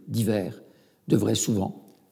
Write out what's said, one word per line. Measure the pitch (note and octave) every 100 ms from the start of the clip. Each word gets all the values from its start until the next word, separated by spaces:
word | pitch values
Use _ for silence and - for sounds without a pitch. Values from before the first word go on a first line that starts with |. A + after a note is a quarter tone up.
| -
divers | A2+ A2 G#2+ F2 - - - _ _ -
devraient | A#2 G#2+
souvent | A2 - G#2+ F#2+ - - - _